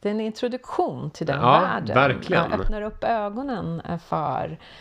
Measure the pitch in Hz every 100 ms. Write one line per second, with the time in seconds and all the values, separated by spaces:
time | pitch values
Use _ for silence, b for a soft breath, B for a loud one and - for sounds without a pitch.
0 | 202 214 220 214 247 247 - - 339 123
1 | 143 - 156 135 120 151 185 208 117 123
2 | 139 123 - 180 - - 190 214 214 214
3 | 220 226 202 214 277 269 165 165 - 170
4 | - 160 147 131 - 160 B B